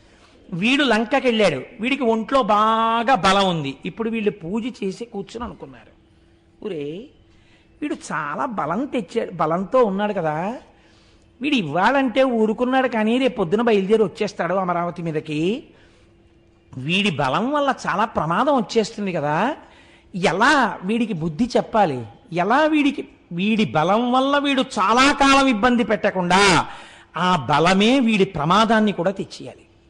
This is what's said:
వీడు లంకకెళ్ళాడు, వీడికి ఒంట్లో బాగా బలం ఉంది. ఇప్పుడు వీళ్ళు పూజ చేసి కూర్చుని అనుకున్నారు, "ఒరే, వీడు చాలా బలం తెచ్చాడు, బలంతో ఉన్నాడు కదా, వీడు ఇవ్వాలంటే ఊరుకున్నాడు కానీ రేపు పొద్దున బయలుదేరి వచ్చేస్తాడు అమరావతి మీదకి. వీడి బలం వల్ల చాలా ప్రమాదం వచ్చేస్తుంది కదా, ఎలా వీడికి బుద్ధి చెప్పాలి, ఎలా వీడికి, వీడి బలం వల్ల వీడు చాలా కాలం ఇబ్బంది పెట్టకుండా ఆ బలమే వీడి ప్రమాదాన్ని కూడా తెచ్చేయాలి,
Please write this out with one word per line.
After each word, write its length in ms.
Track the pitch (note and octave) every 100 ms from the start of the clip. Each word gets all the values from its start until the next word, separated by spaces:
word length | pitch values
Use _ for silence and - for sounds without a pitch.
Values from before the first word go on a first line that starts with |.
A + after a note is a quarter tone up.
| _ _ - - -
వీడు 320 | E3+ A3 C#4
లంకకెళ్ళాడు, 800 | C4+ G#3+ A#3 C4+ B3+ A3 F#3+ C3+ - -
వీడికి 220 | A#3+ C4+
ఒంట్లో 400 | A#3 A3+ A3 C4+
బాగా 720 | A3 G#3 A3 A3+ A3+ A#3 A#3
బలం 360 | B3 F#3+ G3 F#3+
ఉంది. 260 | E3 C3+ C3
ఇప్పుడు 260 | F3+ F#3+ A3+
వీళ్ళు 200 | A3+ G#3
పూజ 340 | G#3 D#3+ A3 A#3+ -
చేసి 200 | G3 F#3
కూర్చుని 400 | A#3 G3 G3 A3+
అనుకున్నారు, 540 | A3+ D3 C#3+ A#2+ - _ _ _ _ _ _ -
"ఒరే, 400 | G#3+ D#3+ C#3+ F3 C#4+ _ _ _ _ _ _ -
వీడు 120 | D4
చాలా 500 | D#4+ - D#3 D3 E3
బలం 400 | C4+ G3 D#3+ F#3+
తెచ్చాడు, 460 | D4 B3+ F3+ A3+ G#3
బలంతో 520 | E3+ D#3 F3 F#3+ C4
ఉన్నాడు 300 | A3 F#3+ G#3
కదా, 420 | G3 D#3 D3+ F#3+ C4+ - _ _ _ _ _ _ -
వీడు 120 | A#3+
ఇవ్వాలంటే 680 | C4 D3+ E3 G#3+ C#4 C4 B3
ఊరుకున్నాడు 680 | C4 A3+ A3 A3+ B3 C4 B3+
కానీ 300 | A#3 G#3+ B3
రేపు 180 | C4 A#3
పొద్దున 260 | E3 G#3
బయలుదేరి 400 | A#3+ G#3 F#3+ A3
వచ్చేస్తాడు 520 | G3+ - G#3 - F3
అమరావతి 480 | F#3+ F3+ E3+ F3 E3+
మీదకి. 600 | E3 D3+ D#3 D3+ F3 C4 - - _ _ _ _ _ _ _ _ _ B2+
వీడి 320 | C3+ F#3+ G3+
బలం 420 | C#3 C3 D#3 B3
వల్ల 220 | D4 C#4 - E3
చాలా 160 | F3
ప్రమాదం 520 | A3 G#3 D#3 F3+ C#4 C4+
వచ్చేస్తుంది 560 | G3 A3+ G3+ - G3
కదా, 440 | E3+ C#3+ D#3 A#3+ D#4+ - - - _ _
ఎలా 640 | F#3+ F3 F3 B3+ D4 G#3+ -
వీడికి 280 | F3+ A#3 A3+
బుద్ధి 380 | E3+ E3+ D3 A#3+ A3
చెప్పాలి, 500 | G3 A3+ F#3 B2+ G#2+ - -
ఎలా 320 | E3+ F#3+ C4+
వీడికి, 440 | G#3 D4+ C#4 - - - -
వీడి 320 | F3 G3+ A3
బలం 480 | E3 D3+ E3 G#3+ B3
వల్ల 260 | B3+ C#4 C#4+
వీడు 240 | C#4+ C4+
చాలా 500 | C4+ G#3+ G3 A#3+ C#4
కాలం 340 | C#4+ C#4 C#4 C4+
ఇబ్బంది 380 | G#3 B3 A#3+
పెట్టకుండా 840 | A#3 G#3 G3+ F#3 F3 F3+ G3+ D3+ - - - - - D#3
ఆ 300 | F3+ F3 A#2
బలమే 500 | D3 E3+ F#3+ G#3+ C#4
వీడి 240 | A3+ G#3+
ప్రమాదాన్ని 680 | F#3+ D3 D3+ G3 A3 A3 G#3+
కూడా 180 | F3+ F3+
తెచ్చేయాలి, 520 | G3 C#3+ - C3 - _ _